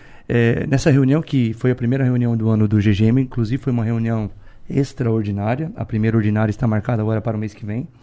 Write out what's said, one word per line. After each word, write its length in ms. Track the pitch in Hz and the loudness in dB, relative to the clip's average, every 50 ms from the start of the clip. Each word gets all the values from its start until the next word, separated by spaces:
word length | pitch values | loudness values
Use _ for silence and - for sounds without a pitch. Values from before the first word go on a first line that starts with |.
| - - - - - - | -20 -20 -20 -16 -6 -2
É, 400 | - 117 117 117 120 - - - | 0 2 2 2 2 0 0 0
nessa 220 | - 135 - 170 | 0 2 4 4
reunião, 320 | 139 135 139 127 135 160 | 4 4 4 4 2 0
que 320 | 156 - - 135 120 113 110 | 0 0 0 0 0 0 -2
foi 180 | 117 - 127 | -2 0 0
a 40 | 127 | 0
primeira 280 | 123 123 117 127 135 135 | 0 0 0 0 0 0
reunião 320 | 123 123 123 123 120 117 | 0 0 0 0 0 0
do 140 | 113 110 110 | 0 0 2
ano 180 | 110 107 107 104 | 2 2 2 2
do 140 | 107 107 | 2 2
G 100 | 101 107 | 4 2
G 140 | 104 95 110 | 2 4 4
M, 160 | 110 117 131 | 4 4 2
inclusive 420 | 135 127 - 123 117 107 120 139 - | 0 0 -2 -4 -2 -2 -2 -4 -4
foi 80 | - | -2
uma 140 | 123 120 113 | -2 -2 -2
reunião 440 | 110 117 117 113 113 117 110 110 101 - - - - - - - - | -2 -2 -2 -2 -2 -2 -2 -4 -6 -8 -12 -18 -20 -20 -18 -12 -4
extraordinária, 1000 | - 135 139 131 - - 131 117 113 113 110 104 101 101 101 107 120 135 160 160 - | -2 -2 -2 -2 -4 -4 -2 0 0 0 0 -2 -4 -2 -2 -2 -2 -4 -4 -6 -8
a 100 | - 113 | -8 -8
primeira 320 | - - 110 107 113 113 113 | -4 -2 -2 0 2 2 2
ordinária 320 | 107 107 104 107 110 110 | 2 2 2 2 0 0
está 180 | 104 - - 117 | 0 -2 -2 0
marcada 340 | 107 107 101 - 123 110 | 0 0 -2 -2 -2 -2
agora 200 | 107 107 113 107 | 0 -2 -2 -2
para 160 | 104 123 110 107 | -2 -4 -4 -4
o 20 | |
mês 140 | 107 107 - | -6 -8 -10
que 120 | - - | -10 -10
vem. 220 | 104 104 117 151 - - - | -8 -8 -8 -8 -10 -14 -20